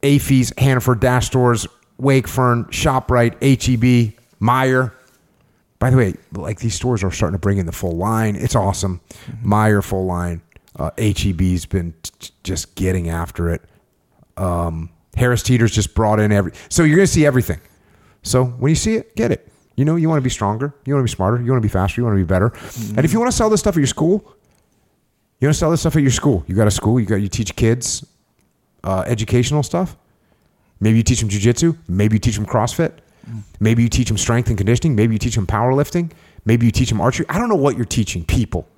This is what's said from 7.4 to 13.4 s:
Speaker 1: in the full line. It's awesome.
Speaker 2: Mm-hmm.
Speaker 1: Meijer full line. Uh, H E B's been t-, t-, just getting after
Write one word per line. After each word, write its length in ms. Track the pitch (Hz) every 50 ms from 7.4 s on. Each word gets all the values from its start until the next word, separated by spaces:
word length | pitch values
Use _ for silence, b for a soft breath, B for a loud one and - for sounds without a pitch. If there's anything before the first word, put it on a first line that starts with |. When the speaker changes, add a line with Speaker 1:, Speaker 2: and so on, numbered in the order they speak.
| - 104 98
Speaker 1:
in 80 | 98 90
the 60 | 82 82
full 240 | - - 90 85
line. 380 | 85 92 107 110 110 113 107 101
It's 180 | - - 127 -
awesome. 460 | 123 95 98 95 - - 95 90 82 _ B B B B B
Speaker 2:
Mm-hmm. 240 | B 110 117 107 104
Speaker 1:
Meijer 300 | 107 107 110 104 101 98
full 220 | - 98 95 92
line. 360 | 92 90 87 87 87 85 82 _ _ _ - _ _ _
Uh, 140 | - 71 78 -
H 280 | - 117 104 98 - -
E 80 | 104 92
B's 320 | 82 92 92 90 90 -
been 280 | - - 95 85 85 78 _ _
t-, 80 | - _ _
t-, 100 | - - _ _ _
just 320 | 92 92 82 - _ _
getting 340 | - 92 92 95 92 85 82
after 400 | 82 82 82 - - -